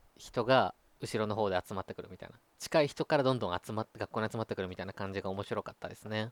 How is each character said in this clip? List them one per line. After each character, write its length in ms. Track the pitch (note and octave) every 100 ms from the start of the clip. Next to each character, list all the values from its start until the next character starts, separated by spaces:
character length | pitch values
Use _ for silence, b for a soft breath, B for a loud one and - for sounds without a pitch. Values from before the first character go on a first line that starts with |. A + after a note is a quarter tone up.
| _ -
人 260 | - B2
が 300 | A2+ C3 F#2 - _ -
後 160 | A2+ A2
ろ 100 | G#2+
の 80 | G#2
方 160 | G2+
で 100 | F2+
集 120 | - F#2+
ま 60 |
っ 20 | -
て 80 |
く 80 | -
る 60 | -
み 80 | F#2
た 80 | -
い 40 |
な。 60 | - _ -
近 240 | - D#3+
い 60 | D3
人 180 | - -
か 120 | D3+
ら 40 |
ど 100 | C3
ん 60 | B2+
ど 140 | G2
ん 60 | F2
集 80 | -
ま 100 | G#2
っ 20 | -
て、 140 | A2+
学 100 | G2+
校 120 | A2+
に 100 | G#2+
集 60 | A#2
ま 60 |
っ 40 | A2
て 80 | A2
く 60 |
る 40 | F#2
み 80 | F#2
た 60 |
い 40 | F#2+
な 60 |
感 200 | - G2
じ 80 | G2
が 80 | F#2+
面 140 | G2
白 180 | G2+ G#2
か 120 | -
っ 20 | -
た 80 | -
で 60 |
す 120 | - G#2+
ね。 260 | G#2+ A#2